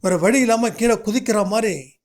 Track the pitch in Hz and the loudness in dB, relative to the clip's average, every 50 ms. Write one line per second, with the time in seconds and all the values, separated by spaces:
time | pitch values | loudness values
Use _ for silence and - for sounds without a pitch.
0 | - 196 185 175 156 196 233 277 254 233 226 226 240 233 - - 226 240 233 214 | 0 0 0 2 2 2 2 2 2 2 2 2 0 -2 -2 0 0 0 0 0
1 | - - 208 254 - - 226 214 202 185 202 220 226 220 180 147 135 131 _ _ | 0 -2 -2 -2 0 0 0 0 0 0 0 -2 0 -2 -4 -4 -8 -14 _ _
2 | _ | _